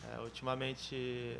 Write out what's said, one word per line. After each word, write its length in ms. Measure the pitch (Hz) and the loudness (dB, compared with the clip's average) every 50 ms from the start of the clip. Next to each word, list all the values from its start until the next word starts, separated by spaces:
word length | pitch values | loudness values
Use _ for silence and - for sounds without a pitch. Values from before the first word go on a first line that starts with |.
| 113 113 | -6 -4
é, 100 | 117 117 | -4 -2
ultimamente, 1160 | 113 117 - - 127 127 131 131 131 131 131 - - - 139 131 123 127 123 123 120 120 117 | -4 -4 -4 0 2 2 4 4 4 2 0 0 -4 -2 -2 0 0 0 0 0 0 -2 -2